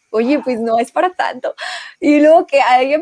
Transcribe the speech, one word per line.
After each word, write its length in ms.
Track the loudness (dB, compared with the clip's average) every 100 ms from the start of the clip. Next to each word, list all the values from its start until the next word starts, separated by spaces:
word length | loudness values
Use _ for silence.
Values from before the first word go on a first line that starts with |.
| _
"Oye, 280 | -4 0 -2
pues 180 | -2 -4
no 180 | -2 -2
es 120 | -2
para 180 | -2 -4
tanto", 440 | -2 -8 -6 -10 -10 -12 -14 -16 -6
y 200 | 0 4
luego 260 | 4 4 4
que 140 | 0
hay 340 | 2 2 2 -2